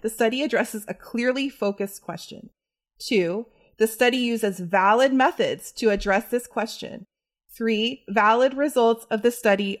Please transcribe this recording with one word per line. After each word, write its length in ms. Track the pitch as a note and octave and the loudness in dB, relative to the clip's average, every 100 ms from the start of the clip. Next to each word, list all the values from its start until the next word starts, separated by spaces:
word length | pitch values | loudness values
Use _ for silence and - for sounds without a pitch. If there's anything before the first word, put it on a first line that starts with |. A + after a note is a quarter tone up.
the 80 | A3+ | -8
study 320 | - A3+ B3+ | -2 -2 0
addresses 420 | D4 - A3+ A3 - | -2 -2 -2 -6 -12
a 80 | F3+ | -14
clearly 520 | - A#3 A#3+ B3+ C4+ | -10 -4 -2 -2 -4
focused 540 | - G3+ G3+ G3+ - | -4 -4 -4 -6 -10
question, 480 | - E3+ - - - _ _ _ _ - | -14 -14 -14 -18 -20 _ _ _ _ -14
two, 460 | - A3 E3+ G3 A#3+ _ _ - | -2 0 0 -2 -8 _ _ -2
the 100 | A3 | -2
study 300 | - B3 B3+ | 2 0 2
uses 420 | A#3+ A#3 G#3+ F#3 | 0 -2 -2 -4
valid 540 | F3 F#3+ F#3+ A3+ C4+ | -2 2 4 4 4
methods 580 | C4 C4+ E4+ F3 C3 - | 4 2 2 -2 -4 -10
to 180 | - A3+ | -2 0
address 340 | G3+ G3+ G3 - | 0 2 0 0
this 220 | A#3+ - | -4 -4
question, 580 | - A3 - - - - _ _ _ _ - | -6 -6 -8 -12 -14 -18 _ _ _ _ -6
three, 480 | A3+ G#3+ A3+ C4+ - | -2 0 -2 -4 -4
valid 460 | G3+ G#3 A#3 C4 C4 | 2 4 6 4 2
results 500 | D4 C#4 A#3 A3+ - | 0 2 2 2 -2
of 100 | A3 | 0
the 80 | A#3+ | 0
study 500 | A#3+ A3 G3 G3+ G3 | 2 2 2 0 -2